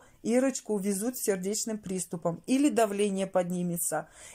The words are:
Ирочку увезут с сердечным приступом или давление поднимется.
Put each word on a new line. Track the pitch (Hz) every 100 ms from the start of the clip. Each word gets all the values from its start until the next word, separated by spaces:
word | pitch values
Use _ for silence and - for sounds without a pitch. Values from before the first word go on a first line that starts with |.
| - _
Ирочку | - 240 269 254 - 214
увезут | 196 196 226 247
с |
сердечным | - 190 180 214 - 214
приступом | 185 190 - 170 170 165 -
или | 262 294
давление | 220 220 202 208 190 190
поднимется. | 185 180 180 175 175 - 156 156 - -